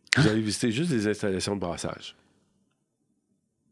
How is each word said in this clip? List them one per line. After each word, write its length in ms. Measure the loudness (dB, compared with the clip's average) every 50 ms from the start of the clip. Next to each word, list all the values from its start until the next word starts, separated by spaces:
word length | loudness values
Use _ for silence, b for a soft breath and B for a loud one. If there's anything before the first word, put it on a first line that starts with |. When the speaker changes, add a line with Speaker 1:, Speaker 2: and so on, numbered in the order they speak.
| _ 0 2
Speaker 1:
Vous 100 | 4 4
Speaker 2:
Hein ? 40 | 4
Speaker 1:
allez 80 | 4 2
visiter 320 | 0 0 -2 0 0 0
juste 180 | 0 0 0 0
les 160 | 0 2 2
installations 480 | 0 0 0 -2 -2 -2 0 -2 -2 -2
de 60 | -2
brassage. 560 | -4 -4 -6 -6 -6 -8 -8 -8 -12 -18 -20 _ _ _ _ _ _ _ _ _ _ _ _ _ _ _ _ _ _ _ _ _ _ _ _ _ _ _ _ _ _ _